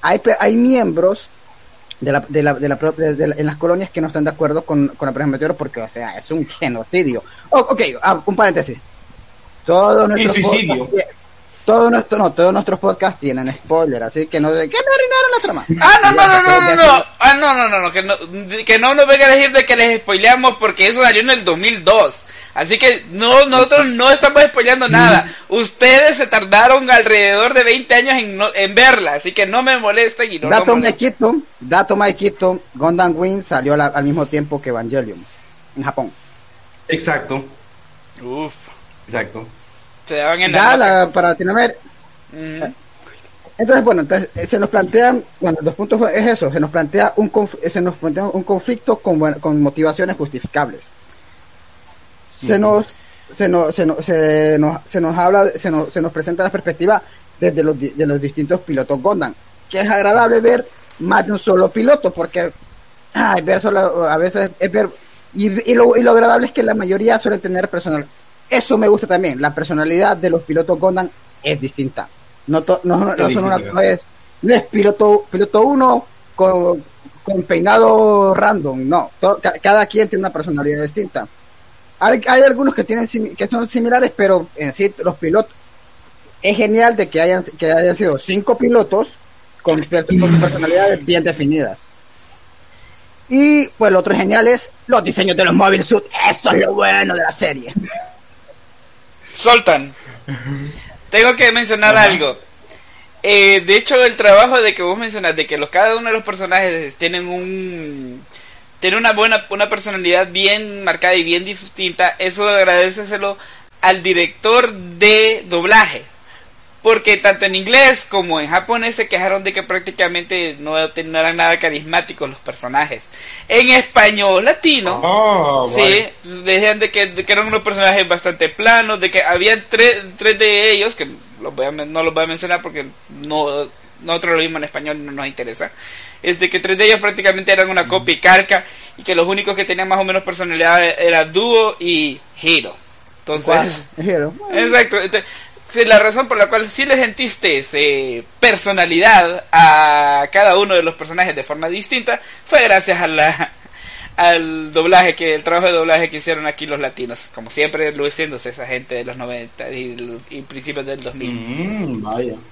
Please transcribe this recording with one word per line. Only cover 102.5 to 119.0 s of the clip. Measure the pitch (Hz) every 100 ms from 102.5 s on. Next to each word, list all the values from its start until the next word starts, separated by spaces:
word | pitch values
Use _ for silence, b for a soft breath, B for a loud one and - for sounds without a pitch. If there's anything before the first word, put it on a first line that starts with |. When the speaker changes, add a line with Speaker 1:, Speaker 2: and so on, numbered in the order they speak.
| - - B B B B -
Speaker 3:
Eh, | 196 202 196 196 175
de | 208
hecho, | 220 262
el | 247 240
trabajo | 208 202 247 254
de | 220
que | -
vos | 180 196
mencionas, | 226 214 180 160
de | 151
que | 147
los, | 147
cada | 175 214 226
uno | 233
de |
los | 220
personajes | 220 190 190 180 190 165 151 -
tienen | 170 180 180
un, | 180 185 190 185 175 156 143 127 127 - B B B B -
tiene | 185 202
una | 233
buena, | 208 220 220 -
una | 202 208
personalidad | 202 208 190 180 175 185
bien | 180 196 208 214 202
marcada | 190 165 180
y | 185
bien | 165 170
distinta, | 190 196 - - 185 170 180 -
eso | 185 185 208
agradeceselo | 202 185 180 185 190 208 202 202 196 B B B _
al | 185 190
director | 175 175 170 - 214 240 240
de | 202 175 170 208 214 220 220 180
doblaje. | 175 180 220 208 - - - - b b - - -
Porque | 220 226 214 202
tanto | 202 196
en | 196 190
inglés | 190 254 269 262 -
como | 202 175 160
en | 147
japonés | 175 185 233 226
se | 226